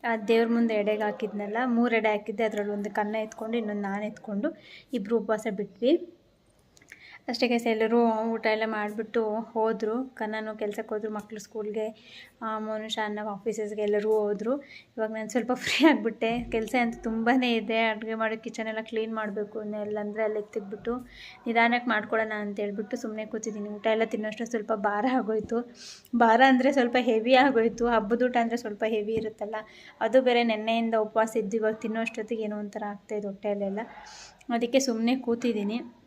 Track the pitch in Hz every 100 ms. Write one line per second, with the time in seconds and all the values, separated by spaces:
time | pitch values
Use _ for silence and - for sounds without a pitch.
0 | 240 226 208 226 233 233 233 214 208 214
1 | 214 208 208 202 202 214 254 233 240 226
2 | 220 208 208 208 220 214 202 208 202 202
3 | 208 220 214 - 226 233 214 208 202 196
4 | 214 220 - 202 269 330 - - - 247
5 | 196 226 214 214 226 202 202 - 240 339
6 | - - _ _ _ _ _ _ _ -
7 | - - - 240 240 233 233 220 220 233
8 | 233 220 226 226 226 220 220 220 208 214
9 | 220 233 220 214 226 233 220 208 214 233
10 | 262 - 214 214 214 214 214 208 220 214
11 | 214 214 208 214 - 226 214 214 214 220
12 | - - - _ 226 220 214 220 220 220
13 | 214 208 214 202 226 214 208 214 208 208
14 | 214 214 208 202 214 285 - - - -
15 | 220 220 214 247 233 247 - - 302 247
16 | 214 220 226 240 233 226 220 254 240 233
17 | 233 226 226 262 247 233 214 226 226 214
18 | 220 220 220 220 226 226 220 220 220 220
19 | 220 220 214 202 208 226 214 208 208 214
20 | 208 208 220 214 208 233 196 208 233 247
21 | 254 - - - - 233 233 240 240 214
22 | 208 220 220 214 208 202 208 202 220 247
23 | 233 214 220 220 220 208 208 208 226 220
24 | 226 226 214 214 233 233 208 220 202 208
25 | 247 254 208 220 208 233 240 - - -
26 | - 240 233 226 269 262 254 285 240 247
27 | 240 220 220 254 277 233 226 233 233 226
28 | 208 233 247 247 233 233 226 208 220 220
29 | 208 226 220 220 208 220 214 - - -
30 | 220 247 254 240 233 214 214 226 226 226
31 | 214 220 220 226 202 220 220 220 226 220
32 | 226 - 214 226 214 208 208 208 208 202
33 | _ 214 202 196 208 202 196 196 233 -
34 | - - - - - 233 233 262 269 226
35 | 226 240 247 233 240 214 202 233 - -